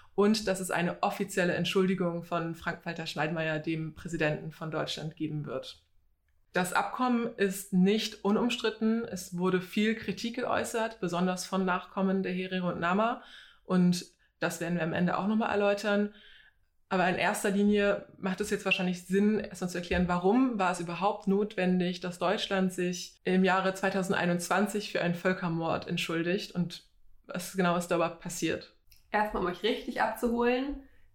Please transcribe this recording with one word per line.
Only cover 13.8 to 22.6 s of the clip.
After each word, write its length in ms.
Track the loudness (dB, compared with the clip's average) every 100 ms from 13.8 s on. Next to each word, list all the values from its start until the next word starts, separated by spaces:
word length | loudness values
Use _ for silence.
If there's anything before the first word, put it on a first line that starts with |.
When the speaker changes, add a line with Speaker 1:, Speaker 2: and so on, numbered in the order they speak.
| 4 4 -4 _ _ _
Speaker 1:
das 220 | -6 -4
werden 140 | -4 -2
wir 80 |
am 100 | 0
Ende 240 | 0 0 2
auch 80 | 0
nochmal 240 | 2 2
erläutern. 640 | 2 2 2 2 2 0 -4 -20 -20 -20 _ _ _ _
Aber 200 | 2 2
in 60 | 2
erster 340 | 0 0 0
Linie 560 | 4 4 4 4 2 -4 -6
macht 200 | -4 -2
es 120 | -2
jetzt 140 | -2 0
wahrscheinlich 420 | 0 0 -2 0
Sinn, 320 | 4 4 4
erstmal 320 | -2 -6 -4
zu 80 | -4
erklären, 280 | -2 0 2
warum 520 | 4 4 6 4 2
war 140 | 0
es 60 | 0
überhaupt 460 | -4 -2 0 0 0
notwendig, 760 | 2 0 0 2 2 0 -2
dass 180 | -8 -2
Deutschland 520 | 0 0 0 2